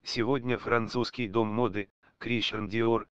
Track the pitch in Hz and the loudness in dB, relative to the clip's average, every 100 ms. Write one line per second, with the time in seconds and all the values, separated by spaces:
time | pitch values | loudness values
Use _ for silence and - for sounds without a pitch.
0 | - 123 110 139 123 120 - 117 107 123 | -6 -2 0 0 0 -2 2 0 2 -2
1 | 117 - 117 107 110 107 120 98 101 _ | -2 -4 -2 2 2 2 0 0 -6 _
2 | _ _ 113 120 101 107 104 110 113 113 | _ _ -2 0 0 -2 -4 0 2 2
3 | - | 0